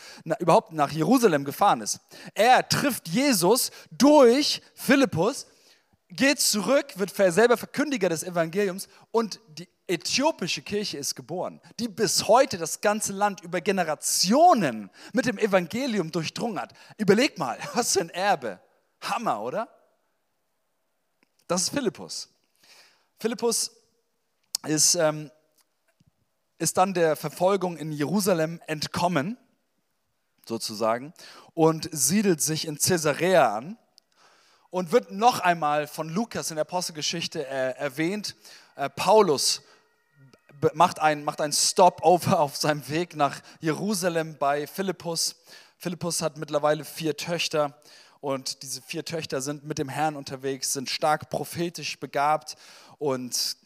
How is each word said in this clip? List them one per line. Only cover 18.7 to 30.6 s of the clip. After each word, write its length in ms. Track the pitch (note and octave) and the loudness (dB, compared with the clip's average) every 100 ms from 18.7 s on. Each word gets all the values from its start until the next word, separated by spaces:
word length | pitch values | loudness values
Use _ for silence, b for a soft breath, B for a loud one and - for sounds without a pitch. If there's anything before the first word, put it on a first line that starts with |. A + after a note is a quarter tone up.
| _ _ _ | _ _ _
Hammer, 400 | - G#3+ G#3 A2+ | -8 -6 -4 -4
oder? 280 | A2+ E3+ A#3 _ _ _ _ _ _ _ _ _ _ _ _ _ _ _ _ _ - | -4 -6 -8 _ _ _ _ _ _ _ _ _ _ _ _ _ _ _ _ _ -6
Das 160 | F3+ | -4
ist 60 | - | -2
Philippus. 600 | C#4 A#3+ - E2+ - - _ _ _ b b b b b _ | -2 -4 -6 -12 -14 -14 _ _ _ b b b b b _
Philippus 520 | A3+ A#3 A#3+ A3+ - _ _ _ _ _ _ _ _ - C#3 | -6 -2 -2 -2 -4 _ _ _ _ _ _ _ _ -10 -2
ist, 300 | D3+ - F3 | 2 2 4
ähm, 360 | D#3 D3+ D3+ _ _ _ _ _ _ _ _ _ _ _ _ - | 2 0 -8 _ _ _ _ _ _ _ _ _ _ _ _ -6
ist 180 | E3 - | -2 2
dann 160 | G3 | 2
der 220 | F3+ D#3+ D3 | 4 2 2
Verfolgung 640 | D3+ - F3+ G3+ F3+ E3+ | -4 0 2 2 -2 -6
in 140 | D#3+ | -8
Jerusalem 680 | D3 C#3+ G3+ G3 E3+ D#3+ E3+ - | -4 0 0 2 0 0 -4 -8
entkommen, 720 | D#3 - - F3 E3+ D3+ B3 _ _ _ _ _ _ _ _ _ _ - | -8 -6 -2 0 0 -2 -8 _ _ _ _ _ _ _ _ _ _ -10
sozusagen, 680 | A2+ | -8